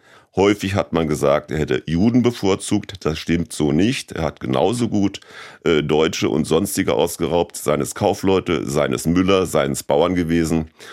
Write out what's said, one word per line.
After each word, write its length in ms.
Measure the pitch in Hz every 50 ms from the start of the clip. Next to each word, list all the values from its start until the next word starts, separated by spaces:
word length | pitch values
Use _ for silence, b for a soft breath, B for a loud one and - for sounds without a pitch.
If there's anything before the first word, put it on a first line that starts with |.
| b b b b b b b
Häufig 400 | 92 98 101 107 - - 98 98
hat 160 | 98 - -
man 160 | 80 82 82
gesagt, 420 | 73 76 65 71 69 71 76 - -
er 100 | 65 78
hätte 220 | 73 67 64 - -
Juden 380 | 73 80 85 104 120 120 127 117
bevorzugt. 800 | 117 117 - 98 95 98 98 - - 104 104 101 - - - -
Das 120 | 78 80
stimmt 360 | - - - 82 85 80 - -
so 180 | - 78 73
nicht. 400 | 73 80 98 120 139 - - -
Er 120 | - - 80
hat 180 | 73 - -
genauso 480 | - 62 127 - 82 98 123 120 120 -
gut, 320 | 104 104 98 95 - - B B B B B B B B -
äh, 180 | 82 82 76 76
Deutsche 440 | 76 78 76 80 - - - 104
und 160 | 71 57 76 71
sonstige 500 | 69 78 82 101 101 - 98 92 - 65
ausgeraubt, 640 | 55 - 85 - - 82 71 82 85 85 - -
seien 240 | - - 71 76 73
es 160 | 67 64 -
Kaufleute, 760 | - 107 92 - - - 95 95 90 - 90 85 65 50 65
seien 220 | 69 78 71 67
es 140 | 62 - -
Müller, 400 | 80 85 90 92 92 98 92 90
seien 260 | 73 - 78 69 69
es 120 | 69 - -
Bauern 300 | - 69 73 85 90 92
gewesen, 580 | 90 85 80 85 85 82 78 82 80 78 - B B B B